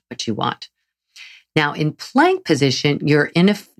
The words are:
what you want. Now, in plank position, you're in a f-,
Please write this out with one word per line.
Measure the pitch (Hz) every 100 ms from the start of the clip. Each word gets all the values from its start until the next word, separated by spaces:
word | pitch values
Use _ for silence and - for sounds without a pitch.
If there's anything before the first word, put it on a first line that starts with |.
| _
what | - -
you |
want. | 104 - - - _ _ _ _ - - - _ 156
Now, | 147
in | - 151
plank | - - 254 339 370
position, | - 139 135 131 147 143
you're | 151 147 -
in | 165 190
a |
f-, | 208 - -